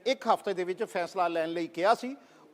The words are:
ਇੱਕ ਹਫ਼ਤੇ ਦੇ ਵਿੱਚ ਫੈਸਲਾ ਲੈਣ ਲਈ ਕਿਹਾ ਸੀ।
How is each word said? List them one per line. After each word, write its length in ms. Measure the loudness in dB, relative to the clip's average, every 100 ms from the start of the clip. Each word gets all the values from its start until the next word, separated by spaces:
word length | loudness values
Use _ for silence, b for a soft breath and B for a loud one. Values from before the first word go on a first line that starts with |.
| -2
ਇੱਕ 200 | -2 2
ਹਫ਼ਤੇ 260 | 0 0
ਦੇ 100 | -4
ਵਿੱਚ 200 | -4 -4
ਫੈਸਲਾ 440 | -4 -4 -4 0 0
ਲੈਣ 200 | 0 -2
ਲਈ 180 | -2 -6
ਕਿਹਾ 280 | 0 2
ਸੀ। 220 | 2 0 -12 b b b